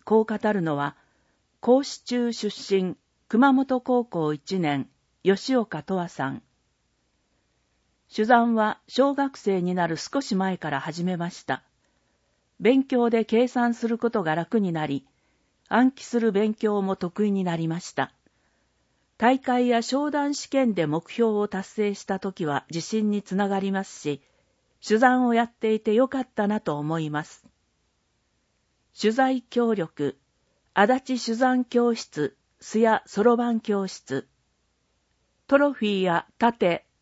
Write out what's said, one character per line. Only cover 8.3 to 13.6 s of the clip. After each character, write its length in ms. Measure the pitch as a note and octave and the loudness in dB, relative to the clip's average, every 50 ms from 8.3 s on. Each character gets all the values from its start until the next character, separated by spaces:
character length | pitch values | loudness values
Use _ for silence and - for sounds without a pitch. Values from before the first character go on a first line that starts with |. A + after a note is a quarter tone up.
| B3 A#3+ A#3 A#3 A3+ | 6 4 4 4 2
は 260 | A3 G#3+ G#3+ - _ _ _ | 2 0 0 -2 _ _ _
小 240 | - B3 C4+ C#4 C#4 | 0 2 2 2 2
学 240 | C#4+ C#4 C4+ C4+ | 0 -4 -4 -4
生 240 | - - G3+ F#3+ F#3 | -6 -4 -2 0 0
に 140 | F3 F3+ F3+ | 0 -2 0
な 120 | F3+ E3+ | -2 -2
る 80 | E3 D#3+ | -2 -2
少 240 | D3+ - - - C#4 | -6 -8 -6 -6 -6
し 160 | C4+ - G3 | -4 -2 -2
前 220 | F#3 F#3+ F#3+ F#3 | -2 -2 -2 -4
か 120 | - - D3+ | -4 -6 -6
ら 120 | C#3+ C3+ | -6 -4
始 240 | - D#3+ D#3 E3+ F3 | -6 -6 -8 -4 -4
め 100 | F#3 F#3 | -4 -4
ま 140 | E3 E3+ F3 | -4 -6 -8
し 160 | - - - | -8 -12 -6
た。 180 | - C3 - _ _ _ _ _ _ _ _ _ _ _ _ _ _ _ _ _ _ _ - | -6 -6 -6 _ _ _ _ _ _ _ _ _ _ _ _ _ _ _ _ _ _ _ -2
勉 240 | E3+ A3 C4+ C4+ C4+ | 2 2 4 4 2
強 260 | - C4 A#3+ A#3+ A3+ | 2 0 2 2 2
で 140 | A#3 A3+ G#3+ | 2 0 0
計 240 | - A3+ A3+ B3+ | 2 2 2 2
算 260 | A#3+ - B3 | 2 0 0